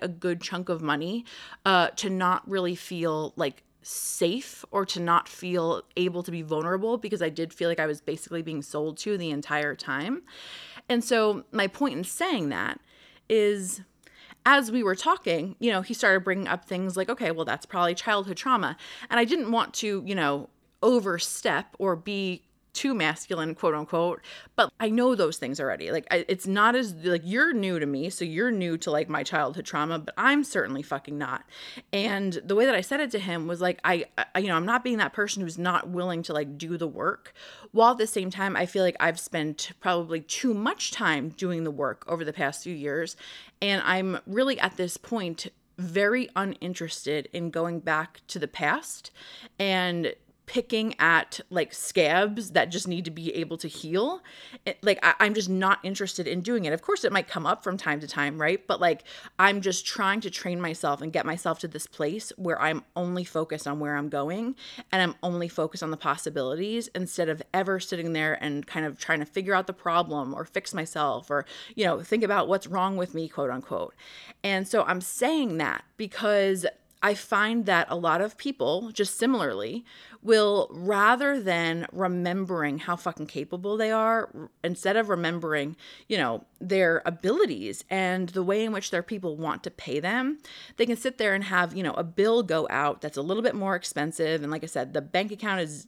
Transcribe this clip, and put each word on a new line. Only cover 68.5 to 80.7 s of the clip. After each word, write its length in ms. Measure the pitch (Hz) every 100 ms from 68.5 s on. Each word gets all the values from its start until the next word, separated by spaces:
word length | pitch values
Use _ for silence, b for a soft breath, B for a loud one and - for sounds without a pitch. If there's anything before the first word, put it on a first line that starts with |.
| 143 143
kind 180 | 160
of 140 | 156 139
trying 220 | - 160
to 40 |
figure 300 | 151 196 190
out 120 | 190 190
the 60 |
problem 640 | 180 175 170 156 147 131
or 100 | -
fix 300 | 165 196 -
myself 560 | 185 165 156 147 123 156
or, 160 | 143 - B B
you 120 | B 185
know, 160 | 151
think 200 | 170 220
about 260 | 202 202 160
what's 180 | 190 170
wrong 320 | 185 190 190
with 160 | 180
me, 140 | 160 160
quote 200 | - 139
unquote. 460 | 127 - 92 - - B B B B
And 260 | 202 196 196
so 140 | 220
I'm 180 | - 180
saying 560 | 185 - 247 320 262 160
that 280 | 135 62 - -
because 720 | 208 - 214 208 196 190 175 - _ _
I 80 | 202
find 540 | 202 - 202 214 233 202
that 200 | 170 165
a 60 | 175
lot 260 | 165 170
of 160 | 214 -
people, 520 | 277 269 127 175 226
just 280 | 214 196 -
similarly, 640 | 233 240 143 98 110 220 - B B B
will, 460 | 208 220 208 202 -